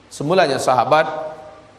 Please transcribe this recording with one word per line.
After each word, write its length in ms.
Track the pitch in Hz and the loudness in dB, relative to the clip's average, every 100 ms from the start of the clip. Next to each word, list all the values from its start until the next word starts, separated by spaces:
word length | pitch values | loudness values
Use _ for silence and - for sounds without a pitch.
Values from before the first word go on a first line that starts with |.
| _ | _
Semulanya 480 | - 143 185 156 127 | -8 -2 2 2 0
sahabat 480 | - 127 110 156 160 - - - - - - | 0 2 4 2 2 -4 -10 -12 -20 -20 -20